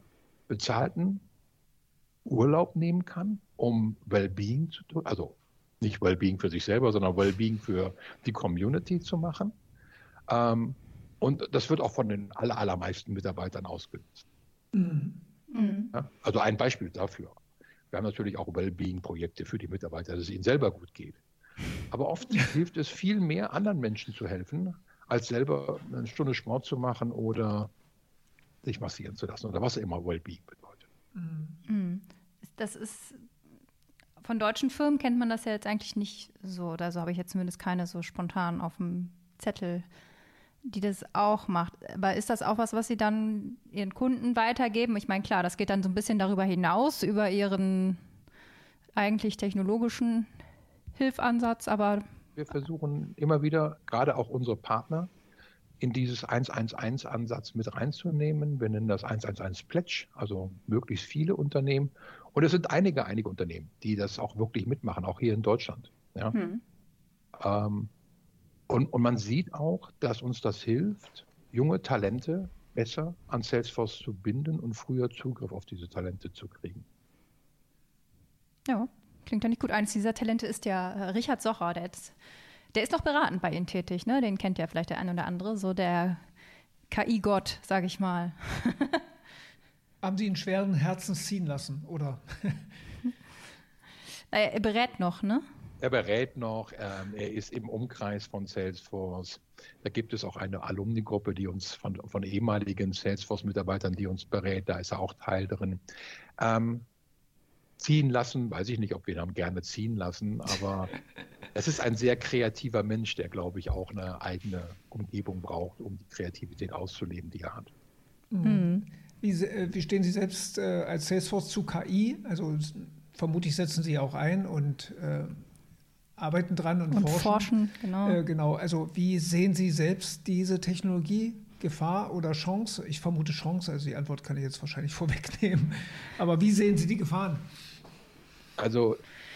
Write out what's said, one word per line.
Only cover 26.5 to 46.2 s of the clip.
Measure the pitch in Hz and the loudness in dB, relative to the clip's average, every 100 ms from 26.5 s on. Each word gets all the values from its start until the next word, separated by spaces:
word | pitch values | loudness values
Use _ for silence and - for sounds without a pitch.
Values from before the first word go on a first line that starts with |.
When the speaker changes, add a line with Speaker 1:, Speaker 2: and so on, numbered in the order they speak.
| 131 | -4
Speaker 1:
zu | - 131 | -2 -2
machen | 127 120 120 | -2 0 -2
oder | 113 110 113 107 104 107 - _ _ _ _ _ _ _ _ | 0 -2 0 0 0 -2 -8 _ _ _ _ _ _ _ _
sich | - - | -6 -4
massieren | 92 - 98 | -6 -8 -12
zu | 101 104 | -8 -8
lassen | - 110 | -8 -6
oder | 107 | 0
was | 120 - | 0 0
immer | 95 85 87 | -4 -4 -2
Wellbeing | 82 87 82 - | -4 -6 -14 -16
bedeutet. | - - - _ _ _ | -20 -20 -20 _ _ _
Speaker 2:
Mhm. | 180 165 156 156 160 - | -12 -8 -8 -10 -12 -2
Speaker 3:
Mhm. | 208 180 185 - - _ _ - - | -2 0 -4 -8 -20 _ _ -20 -8
Das | 208 - | -6 -6
ist, | 214 - - 269 233 _ _ - _ _ _ - _ - | -12 -14 -20 -20 -20 _ _ -20 _ _ _ -20 _ -16
von | - 226 | -4 2
deutschen | 214 226 269 | 2 2 -2
Firmen | - 294 285 | 2 2 4
kennt | 254 240 | 4 2
man | 233 | 2
das | 226 | 0
ja | 226 | -2
jetzt | 208 208 | -2 -2
eigentlich | 214 - | -2 -2
nicht | 208 208 - - - | -4 -4 -8 -18 -14
so, | 190 180 170 | -10 -6 -4
oder | 170 175 | -2 -2
so | 175 | 0
habe | 170 | -2
ich | 180 | -2
jetzt | 175 | -2
zumindest | 190 180 180 | -2 -2 -2
keine | 185 180 175 | -2 0 -2
so | 190 | -4
spontan | 175 - 175 190 175 170 | -6 -4 -2 0 0 -2
auf | 165 - | -4 -4
dem | 175 180 175 - _ - | -4 -4 -6 -10 _ -6
Zettel, | 214 - 180 175 - - - - - - _ _ | -4 -4 -4 -4 -8 -18 -20 -20 -20 -20 _ _
die | 262 202 | -8 -2
das | 208 190 - | -2 -2 -2
auch | - 208 208 - | 2 4 4 2
macht. | 175 170 - - | 0 0 -6 -10
Aber | 190 190 | 0 2
ist | 202 - | 2 0
das | 220 | 0
auch | - 220 | 0 0
was, | 226 | 0
was | 226 226 | 0 -2
Sie | 226 | 2
dann | 214 220 220 214 202 247 - | 2 2 0 -2 -6 -10 -10
Ihren | 233 196 | -6 -6
Kunden | - 254 247 240 233 | 0 2 2 2 4
weitergeben? | 226 247 240 220 240 208 | 4 4 2 2 2 0
Ich | - | 0
meine, | 196 | -2
klar, | - 196 | 2 2
das | 175 - | 2 0
geht | 202 | 2
dann | 196 | 2
so | 190 | 2
ein | |
bisschen | 185 208 | 0 2
darüber | 214 | 2